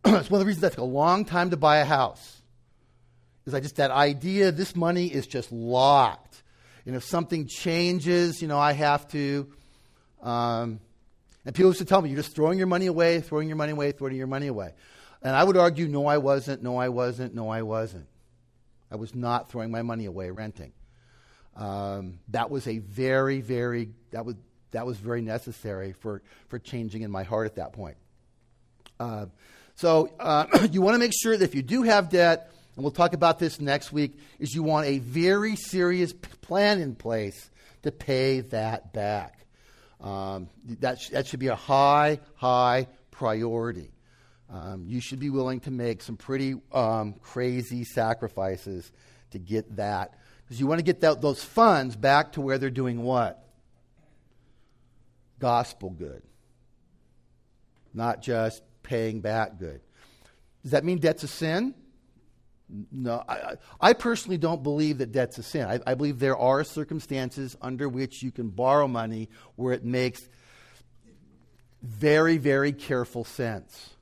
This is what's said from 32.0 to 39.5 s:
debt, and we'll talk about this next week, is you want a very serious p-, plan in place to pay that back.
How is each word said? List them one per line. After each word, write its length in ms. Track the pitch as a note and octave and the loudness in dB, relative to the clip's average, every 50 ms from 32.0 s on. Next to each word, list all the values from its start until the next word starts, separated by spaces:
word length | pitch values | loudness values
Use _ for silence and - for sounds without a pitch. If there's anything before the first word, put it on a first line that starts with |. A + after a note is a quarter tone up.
| F#3 D#3+ | 4 4
debt, 400 | F#3+ F3 E3+ E3+ E3 E3 - - - - - _ _ | 4 6 6 6 6 2 -2 -16 -20 -20 -20 _ _
and 80 | - C3+ | -6 -6
we'll 80 | D3 | -4
talk 220 | - - E3+ F3 F3+ | 2 2 2 2 4
about 240 | D3+ F3 E3 D#3+ - | 4 4 4 4 2
this 240 | E3+ D#3+ - - | -2 -4 -2 -4
next 280 | D3 C#3 C#3 C#3+ - - | -2 -2 -2 -2 -2 -4
week, 280 | D3 D3+ D3 C#3 C#3+ - - - - _ | -2 -2 -2 -2 -4 -14 -20 -20 -12 _
is 140 | D3+ B2+ C3 | -8 -6 -4
you 80 | E3 | -2
want 240 | D#3 D#3 D#3 D3+ D3+ | 0 2 2 2 2
a 120 | C#3 C#3 C3+ | 0 -2 -2
very 580 | A#2+ A#2+ B2+ D#3+ E3+ F#3 G3 G3+ G#3 A3 G#3+ | -4 -4 -2 2 4 4 4 4 2 -2 -4
serious 560 | G3 - - F3+ F#3 F3 F3 F3+ F3+ F3+ E3 | -6 -6 -4 0 2 2 2 2 2 0 -2
p-, 160 | F3 - - - - _ | -4 -14 -20 -20 -20 _
plan 400 | - - E3+ G3 G3+ G#3 G#3 F#3+ | -8 -2 2 4 4 4 4 2
in 120 | D#3+ C3+ A2+ | 0 -4 -8
place 560 | - - A2+ A#2 A2 G#2 G2 F#2+ - - _ _ _ - - _ _ - | -8 -6 -4 -2 -2 -2 -4 -8 -12 -20 _ _ _ -20 -20 _ _ -8
to 60 | D3 | -8
pay 500 | - - - - C3+ B2+ C3 C3+ C3+ C3 | -6 -6 -4 -2 0 2 2 2 0 0
that 520 | A#2 - - A2 A2 A2 A2+ - - F2+ | -2 -4 -4 -2 -2 -2 -4 -6 -8 -10
back. 540 | - A2+ G2+ G#2 G#2 G2+ E2 - _ _ - _ | -6 -4 -2 -2 -2 -4 -6 -8 _ _ -20 _